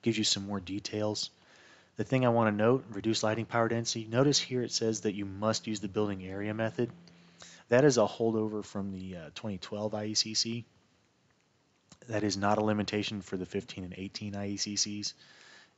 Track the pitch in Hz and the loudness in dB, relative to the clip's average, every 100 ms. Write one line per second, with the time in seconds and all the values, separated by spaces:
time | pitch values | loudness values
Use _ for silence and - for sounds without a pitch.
0 | 117 110 104 - 101 101 90 98 - 107 | 0 2 0 0 -2 -6 -6 -8 -6 -2
1 | 107 104 - _ _ - - - _ - | -2 -2 -6 _ _ -20 -20 -20 _ -6
2 | 104 131 127 117 110 104 110 131 110 101 | 0 2 4 4 4 4 4 4 0 -4
3 | 104 107 107 110 107 117 117 113 113 117 | 0 0 2 0 0 2 2 2 -2 -4
4 | 110 117 139 139 - 123 117 - 113 107 | -2 4 4 4 2 -2 0 0 0 0
5 | 107 101 101 98 107 110 - 107 101 98 | -2 -2 -6 0 0 0 -2 -4 -4 0
6 | 107 95 92 95 104 107 113 - 120 - | 0 -2 -6 -6 -4 -2 -2 0 -2 -4
7 | - - - - - - - 120 147 120 | -20 -20 -20 -20 -20 -20 4 6 8 6
8 | 104 - 113 110 107 107 101 104 98 95 | 4 4 0 2 0 -4 -6 -6 -6 -6
9 | 92 90 78 - 110 95 - 104 107 107 | -10 -10 -12 -10 -6 -8 -6 -4 -4 -2
10 | 107 107 110 107 113 117 113 _ _ _ | -2 -2 0 -2 -2 -4 -8 _ _ _
11 | _ _ _ _ _ _ _ _ _ - | _ _ _ _ _ _ _ _ _ -20
12 | - 110 104 98 101 104 107 107 98 104 | -4 0 0 2 2 2 2 0 0 -2
13 | 98 104 95 95 92 101 90 - 90 90 | -2 -6 -6 -8 -4 -6 -6 -10 -10 -10
14 | 98 - 104 98 101 101 - 101 107 104 | -10 -8 -8 -6 -6 -4 -4 -2 -4 -4
15 | 101 - - - - - - | -8 -10 -20 -20 -20 -20 -20